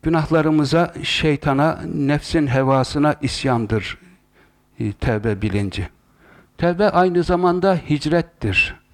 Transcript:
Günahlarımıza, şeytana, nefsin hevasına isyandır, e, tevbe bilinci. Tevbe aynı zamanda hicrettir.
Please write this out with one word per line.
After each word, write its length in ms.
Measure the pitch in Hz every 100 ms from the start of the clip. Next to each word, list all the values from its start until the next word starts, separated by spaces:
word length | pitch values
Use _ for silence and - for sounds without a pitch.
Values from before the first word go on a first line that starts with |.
Günahlarımıza, 880 | 160 165 151 160 156 156 143 165 170 -
şeytana, 760 | 123 - 160 143 - 135 156 - - -
nefsin 520 | 139 147 - 170 143
hevasına 680 | 127 135 135 127 147 151 147
isyandır, 760 | - - 139 120 107 110 90 - - _ _ _ _ _ _ _
e, 120 | 110
tevbe 500 | 101 - 110 110 101
bilinci. 480 | 107 101 101 - 85 _ _ _ - - _ _
Tevbe 320 | 170 175 208
aynı 340 | 180 185 175
zamanda 560 | 170 175 180 175 190 180 -
hicrettir. 840 | 151 151 170 165 _ 110 92 - 78 _